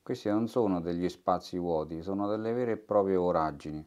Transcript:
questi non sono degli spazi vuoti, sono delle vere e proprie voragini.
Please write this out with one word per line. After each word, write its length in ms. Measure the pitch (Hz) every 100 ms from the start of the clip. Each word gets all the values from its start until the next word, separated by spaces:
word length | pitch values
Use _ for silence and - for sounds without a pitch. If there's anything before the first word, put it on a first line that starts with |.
questi 280 | - 127 107
non 180 | 104 113
sono 340 | 127 107 90
degli 280 | 82 87 90
spazi 500 | - - 90 - 90
vuoti, 420 | 87 80 76 82
sono 280 | 85 98 104
delle 240 | 107 110
vere 200 | 117 123
e 40 | 107
proprie 400 | - 104 98 92
voragini. 680 | 90 85 78 71 78 76